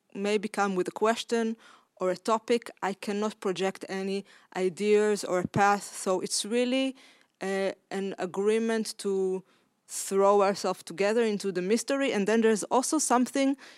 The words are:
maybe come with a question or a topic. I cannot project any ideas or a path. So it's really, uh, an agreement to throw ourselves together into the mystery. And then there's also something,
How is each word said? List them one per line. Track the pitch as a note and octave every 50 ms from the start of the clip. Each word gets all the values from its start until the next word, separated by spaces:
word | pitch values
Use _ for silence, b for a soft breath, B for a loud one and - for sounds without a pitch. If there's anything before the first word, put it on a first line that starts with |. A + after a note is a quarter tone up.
| _ _ _
maybe | G3 G3 G3+ G#3+ G#3+ F#3 G#3+
come | - G#3 G3+ G3+ F#3+
with | F3+ F3 F3+
a |
question | - - G#3+ A3 A#3 - - - A#3+ A#3 A3+ A3+ A3+ B B B B B B B _
or | _ F#3+ F#3
a | F#3
topic. | F#3 _ - A3+ A3+ - - A#3+ A#3+ - - - _
I | - F#3+ G3+
cannot | - - A3 G3+ G3+ G#3+ G#3+ G#3 _
project | - G3+ F#3 E3+ F#3+ F#3+ F#3+ - - -
any | F#3+ F#3+ F#3+ G3 G3 G3 G3 B B B B B -
ideas | F#3 F#3 F#3 D#3+ D3 G3+ G#3 G#3 G#3 G#3+ G#3+ G#3 G3 -
or | - F3+ F3+
a | E3+ -
path. | - G#3+ G3+ G3+ G3+ G3
So | - - - - - G3+ F#3 F#3
it's | - F3 - - -
really, | G3+ A3+ A#3+ B3 B3 B3+ C4+ C4+ C4 C4 B B B B B B B B _
uh, | - F#3+ G3 G3 G3 F#3+ - _ _ _
an | - G3 G3 G3 - -
agreement | F#3 F#3 - G3 G3 G#3+ A3 A3+ A3+ A3+ A3+ A3+ G#3+ - - -
to | - G3+ G3 F#3+ F#3+ F#3 F#3 F#3+ b b b b b b b _ _ -
throw | - - - - G3 G3 G3 G3 G3+ G3+
ourselves | G3+ G3 G3+ - - F#3+ F#3 -
together | - - E3+ D#3+ G3 G3+ A3 A#3+
into | A#3 A3 G#3 G3+ - G3
the | F3 F3+
mystery. | F3+ F#3+ A3 A#3 - - C#4 C#4 C#4 C4+
And | - G#3 G3
then | G3+ A3 A#3
there's | A3 A3 A3 G3 -
also | - - B3 C4 - D#4+ D4+
something, | - - A#3+ B3 B3+ - - C#4 C4+ C4+ C#4 B B B B